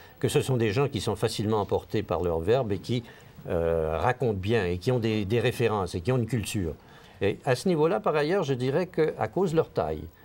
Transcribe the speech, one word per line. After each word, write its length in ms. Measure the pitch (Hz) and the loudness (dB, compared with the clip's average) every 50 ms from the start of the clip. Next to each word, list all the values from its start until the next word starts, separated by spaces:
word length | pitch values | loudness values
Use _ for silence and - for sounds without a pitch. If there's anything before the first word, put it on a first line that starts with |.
| - - - - | -20 -20 -8 -4
que 100 | - 113 | -2 0
ce 120 | - 151 | 2 2
sont 160 | - - 131 | 2 2 2
des 160 | 120 113 110 | 2 2 2
gens 160 | 95 131 143 131 | 2 2 0 0
qui 120 | - 104 | -2 -2
sont 120 | - - 101 | -2 -2 -2
facilement 460 | - - 117 - - 107 104 110 107 | 0 -2 -2 -2 -2 0 0 0 0
emportés 420 | 98 - 107 90 - - - 110 | 0 0 0 -2 -2 -2 -4 -4
par 200 | 95 - 90 82 | -2 0 -2 0
leur 180 | 90 87 82 82 | 0 0 0 0
verbe 320 | 82 95 117 139 123 104 | 2 2 2 2 2 0
et 60 | 101 90 | -2 -4
qui, 260 | - - 120 123 - - - - - - - - - 90 | -2 -2 -4 -4 -4 -8 -16 -20 -20 -20 -20 -16 -8 -2
euh, 500 | 92 85 85 82 82 82 80 78 80 80 | -2 0 2 2 2 2 0 0 0 0
racontent 320 | 87 120 127 - 139 117 104 95 | 2 0 0 2 0 -2 -2 -2
bien 260 | 92 101 117 113 92 | 0 0 0 2 2
et 140 | 87 90 90 | 0 -2 -2
qui 140 | - 127 | 0 0
ont 60 | 127 123 | 0 2
des, 280 | 107 113 110 107 101 | 0 0 0 0 0
des 140 | 95 117 120 | 0 0 2
références 540 | 107 123 113 - 123 107 107 101 92 85 - | 2 0 0 2 0 2 2 0 -2 -2 -4
et 60 | 92 | -4
qui 100 | 85 123 | 0 0
ont 80 | 127 127 | 0 0
une 80 | 113 | 0
culture. 460 | 104 - 117 92 - - 107 90 78 71 - - - - - - - - - | 0 -2 -2 -2 -2 -2 -2 -2 -2 -4 -8 -14 -20 -20 -20 -20 -20 -6 -2
Et 180 | 101 98 - - - | 0 0 0 0 0
à 100 | - 127 | 0 0
ce 140 | - - 196 | 2 2 0
niveau-là, 320 | 175 147 151 165 196 214 | 2 2 2 2 2 0
par 160 | - 202 151 | 0 0 0
ailleurs, 280 | 156 147 151 185 202 170 | 2 2 2 0 0 0
je 100 | 135 139 | 0 -2
dirais 320 | 120 127 131 131 165 185 | -2 0 0 0 0 -2
qu'à 420 | 170 - - 156 156 - - 117 107 | -2 0 0 0 0 0 -2 -4 -2
cause 220 | - 170 196 175 | 0 -2 0 2
de 40 | 156 | 2
leur 140 | 160 165 - | 0 0 0
taille 320 | - 117 85 78 80 78 78 82 - - - | -2 -2 -2 -2 -4 -6 -8 -12 -16 -20 -20